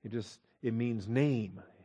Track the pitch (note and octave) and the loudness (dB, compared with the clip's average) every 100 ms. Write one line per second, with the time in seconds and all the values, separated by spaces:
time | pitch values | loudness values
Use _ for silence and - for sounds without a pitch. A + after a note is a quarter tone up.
0 | - A2+ G2+ - _ _ B2 A2+ A#2+ A2+ | -4 -6 -6 -12 _ _ -2 0 0 -2
1 | G2 A#2+ D3 B2+ G#2 F#2 - - | 0 4 4 2 -2 -8 -18 -20